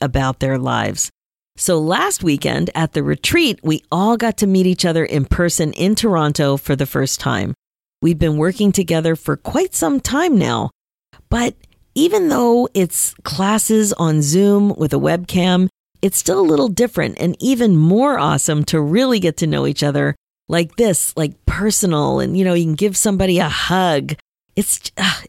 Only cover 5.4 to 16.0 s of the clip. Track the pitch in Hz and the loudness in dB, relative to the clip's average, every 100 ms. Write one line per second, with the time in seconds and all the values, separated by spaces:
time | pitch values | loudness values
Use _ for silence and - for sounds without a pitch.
5.4 | 175 - 156 - 185 214 226 175 151 147 | 0 0 -2 0 0 2 2 2 0 0
6.4 | 143 139 - 139 135 139 135 - 135 110 | 0 0 -2 -2 -2 -2 -4 -4 -4 -2
7.4 | 98 135 _ _ _ _ 160 165 165 151 | -4 -8 _ _ _ _ 0 2 0 0
8.4 | 165 185 208 196 175 165 160 165 - 143 | 0 0 0 2 0 0 0 -2 -4 -6
9.4 | - 285 370 - 330 277 - 262 359 240 | -4 -2 -2 -2 -2 -2 -2 -2 2 2
10.4 | 127 117 135 - _ _ _ - - 233 | 2 -2 -6 -10 _ _ _ -20 -4 -2
11.4 | 240 - _ _ _ - 339 415 339 254 | -2 -6 _ _ _ 0 2 2 0 2
12.4 | 240 240 247 190 175 - - - - 143 | 2 2 2 0 -2 -2 -6 -6 -8 -2
13.4 | 196 220 - 220 208 - 165 151 143 175 | 0 0 2 2 2 0 0 2 2 2
14.4 | 202 202 202 - 151 139 147 170 175 185 | 4 4 2 0 -2 0 0 -2 -2 0
15.4 | 180 180 185 - _ _ | 2 2 0 -2 _ _